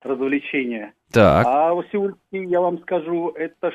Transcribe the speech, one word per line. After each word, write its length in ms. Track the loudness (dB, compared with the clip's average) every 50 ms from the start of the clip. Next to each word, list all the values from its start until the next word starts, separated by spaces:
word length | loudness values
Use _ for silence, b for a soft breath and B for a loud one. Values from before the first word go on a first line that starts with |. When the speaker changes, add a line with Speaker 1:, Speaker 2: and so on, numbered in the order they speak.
| _
Speaker 1:
развлечение. 920 | -6 -4 -2 -2 -2 -2 -4 -4 -4 -4 -4 -4 -4 -6 -8 -10 -12 -16 _ _ _ 4
Speaker 2:
Так. 320 | 6 6 6 6 6 4 4
Speaker 1:
А 260 | 2 2 2 2 2
в 100 | 0 -2 -4
Сеульске, 540 | -4 -2 -2 -4 -6 -8 _ _ -10 -8 -4
я 160 | -2 0 0
вам 180 | 2 0 -2 -4 -4
скажу, 480 | -4 -4 -2 -2 -2 -4 -4 -4 -4
это 420 | -6 -6 -8 -10 -8 _ -6 -6 -6